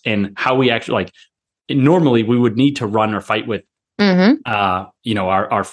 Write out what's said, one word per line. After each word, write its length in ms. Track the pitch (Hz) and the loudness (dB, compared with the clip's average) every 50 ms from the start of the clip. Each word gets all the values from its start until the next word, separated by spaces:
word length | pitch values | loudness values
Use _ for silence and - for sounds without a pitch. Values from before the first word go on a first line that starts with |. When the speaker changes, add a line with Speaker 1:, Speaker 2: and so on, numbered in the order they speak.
| - | -6
Speaker 1:
and 280 | 117 107 101 98 101 101 | -4 -2 -2 -4 -4 -6
how 180 | - - 131 131 | -4 -2 0 2
we 160 | 135 131 120 | 2 2 2
actually, 240 | 113 110 - 110 113 | 0 0 -2 -4 -4
like, 180 | 101 87 - - _ _ _ _ _ _ _ _ _ _ - | -4 -4 -6 -10 _ _ _ _ _ _ _ _ _ _ -4
normally 540 | - 139 131 151 175 185 160 135 120 117 | -2 2 2 4 4 4 4 2 2 2
we 160 | 110 110 123 120 | 2 2 2 2
would 180 | 123 113 104 | 2 0 2
need 200 | 127 139 143 143 | 2 0 0 0
to 100 | - 120 | -2 -4
run 280 | 101 107 110 110 110 107 | -2 0 0 0 0 -2
or 60 | 98 | -4
fight 260 | - - 110 110 - 117 | -4 -4 -4 -4 -4 -6
with, 140 | 107 95 - _ _ _ _ _ _ - | -8 -8 -10 _ _ _ _ _ _ 0
Speaker 2:
Mm-hmm. 340 | 208 196 180 180 185 226 311 - - | 2 2 4 4 4 4 2 2 -2
Speaker 1:
uh, 400 | 120 107 104 101 95 92 92 92 - _ _ | -4 -2 0 0 0 0 -2 -6 -10 _ _
you 120 | - 117 107 | -6 -4 -4
know, 140 | 101 92 92 | -2 0 0
our, 220 | 95 98 - - | 0 0 0 0
our, 140 | - 101 92 - | -2 -2 -2 -4